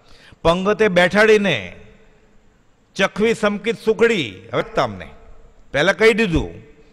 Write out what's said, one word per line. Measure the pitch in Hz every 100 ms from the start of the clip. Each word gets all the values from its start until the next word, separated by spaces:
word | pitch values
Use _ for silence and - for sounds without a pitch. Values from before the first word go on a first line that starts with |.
| _ - - _
પંગતે | 165 180 190 208 214
બેઠાડીને | 175 180 196 220 214 196 120 90 - - - - _ _ _ _ _ _ _ _ -
ચખવી | 190 190 226
સમકિત | 214 208 202 196 220
સુખડી." | 220 202 233 214 120 90 104
હવે | 135
તમને | 190 - 123 95 78 - - - - _ -
પહેલાં | 135 170 190
કહી | 220
દીધું | 220 214 151 90 95 - - -